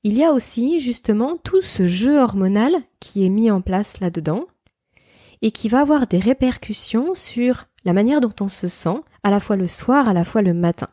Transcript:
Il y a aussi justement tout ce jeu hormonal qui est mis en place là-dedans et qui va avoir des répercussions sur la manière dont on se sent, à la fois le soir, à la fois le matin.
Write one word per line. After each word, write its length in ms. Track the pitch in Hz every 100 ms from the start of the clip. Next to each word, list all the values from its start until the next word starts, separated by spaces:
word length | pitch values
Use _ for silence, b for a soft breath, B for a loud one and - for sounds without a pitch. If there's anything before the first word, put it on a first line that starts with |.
Il 100 | 208 220
y 60 |
a 100 | 320
aussi 460 | 269 - - 254 339
justement 580 | 247 233 - 208 254 339
tout 240 | - 381
ce 240 | 370 - 180
jeu 340 | 180 240 294
hormonal 520 | 240 196 190 202 247 349 - _
qui 260 | - 202 185
est 40 |
mis 200 | 202 226
en 100 | 196
place 380 | 185 190 208 -
là-dedans 460 | 180 170 156 180 359 _ _ _ _ b b b b b
et 80 | 220
qui 180 | - 220
va 120 | 247
avoir 260 | 285 302 247
des 140 | 180
répercussions 960 | 196 262 254 240 - 208 - 220 311
sur 520 | 370 - 240 247 247 - _
la 80 | 185
manière 280 | 180 220 294
dont 140 | 240 -
on 80 | 196
se 220 | - 180
sent, 320 | - 165 240 - b
à 60 | 202
la 100 | 202
fois 160 | - 196
le 100 | 180
soir, 420 | - - 277 240
à 40 |
la 120 | 180
fois 180 | 175 220
le 120 | 190
matin. 340 | 170 170 165 -